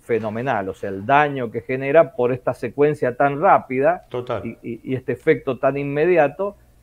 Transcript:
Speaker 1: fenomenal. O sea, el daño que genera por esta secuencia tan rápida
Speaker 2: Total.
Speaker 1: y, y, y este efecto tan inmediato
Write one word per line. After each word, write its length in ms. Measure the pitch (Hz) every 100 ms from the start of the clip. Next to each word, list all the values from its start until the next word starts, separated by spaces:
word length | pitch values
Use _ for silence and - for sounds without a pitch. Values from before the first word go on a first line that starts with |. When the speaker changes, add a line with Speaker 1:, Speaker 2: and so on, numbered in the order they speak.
Speaker 1:
fenomenal. 720 | - 113 110 110 135 110 95
O 20 |
sea, 160 | - 101
el 160 | 98
daño 460 | 104 139 147 139 117
que 100 | 113
genera 560 | - 131 139 156 151 -
por 160 | 123
esta 220 | 127 -
secuencia 600 | 123 120 139 147 147 127
tan 280 | 120 139 143
rápida 640 | 185 151 - 127 147 180 -
Speaker 2:
Total. 320 | 123 123 113
Speaker 1:
y, 140 | 117 113
y, 180 | 123 117
y 100 | -
este 180 | 127 -
efecto 460 | 120 - 156 - -
tan 180 | 139 139
inmediato 800 | 143 147 151 170 143 143 202 - _ _